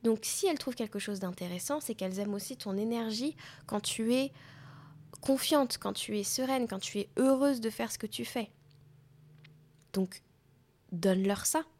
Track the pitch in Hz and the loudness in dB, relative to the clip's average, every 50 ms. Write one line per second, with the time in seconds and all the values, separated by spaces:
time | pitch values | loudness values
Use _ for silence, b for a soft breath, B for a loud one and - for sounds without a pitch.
0 | - 233 220 220 220 - - - - 392 330 277 - - 240 - 240 202 - 202 | 4 4 2 4 2 -4 -2 2 2 2 2 2 -2 -6 -4 -4 -6 -4 -4 -6
1 | 196 - 208 190 196 185 180 - 185 175 175 180 - - 285 - - - 226 - | -4 -4 -4 -4 -4 -6 -4 -6 -6 -6 -6 -6 -2 -2 -2 -2 -2 -6 -6 -4
2 | 190 190 185 190 202 208 208 202 202 - 262 247 - 208 190 196 208 226 233 233 | -4 -4 -2 -2 -2 -2 -2 -4 -4 -8 -10 -8 -6 -4 -2 -2 0 0 0 -2
3 | 226 220 220 220 254 294 311 B B B B B B - - 208 208 - - - | -2 -2 -2 -2 -2 -2 -4 B B B B B B -4 -4 -4 -2 -2 -2 0
4 | 226 220 240 254 269 277 B B B B B B B B B B B B B B | 2 4 4 4 4 2 B B B B B B B B B B B B B B
5 | - - - - - - 269 262 - - 320 294 277 240 - - - 202 196 - | -20 -20 -18 -10 2 2 2 2 4 4 6 6 6 4 0 -4 -4 -4 -4 -4
6 | - - 214 208 202 - - - 254 262 269 262 247 233 - 190 - - - 202 | -4 -4 -2 -2 -2 -2 -2 -2 0 0 2 0 0 0 -2 -6 -6 -4 -4 -4
7 | 202 - - - 254 262 269 262 269 285 277 240 220 226 214 - 233 220 - - | -4 -2 2 4 6 6 6 6 6 4 4 2 0 -4 -2 -2 -4 -4 -4 -6
8 | - 214 - - 233 - - 247 220 208 - _ - - - - - - - - | -6 -6 -6 -6 -6 -4 -4 -4 -6 -6 -10 _ -20 -20 -20 -20 -20 -20 -20 -20
9 | - - - - - - - - - - - - - _ _ _ - _ _ 190 | -20 -20 -20 -20 -20 -20 -20 -20 -20 -20 -20 -20 -20 _ _ _ -20 _ _ -2
10 | 190 185 - - _ _ _ _ _ _ _ _ _ _ _ _ _ _ - 175 | -2 -2 -4 -14 _ _ _ _ _ _ _ _ _ _ _ _ _ _ -8 0
11 | 165 196 190 185 190 196 202 202 - - - 320 320 - _ _ | 2 4 4 4 4 2 2 2 0 0 0 0 0 -2 _ _